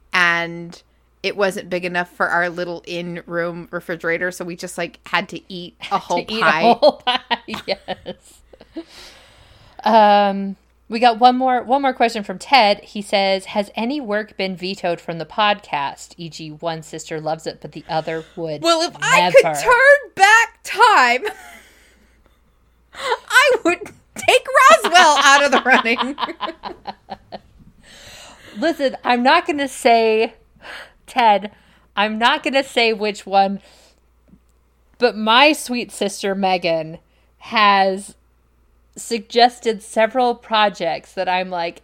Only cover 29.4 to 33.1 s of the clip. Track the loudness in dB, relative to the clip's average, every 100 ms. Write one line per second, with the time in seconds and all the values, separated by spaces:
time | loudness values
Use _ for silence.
29.4 | 2 -4 -6 -2 2 4 4 0 -2 -6
30.4 | _ _ -20 -20 -20 _ -8 0 2 2
31.4 | 0 -14 _ _ _ -4 -4 0 0 0
32.4 | 0 -2 -2 0 0 0 -4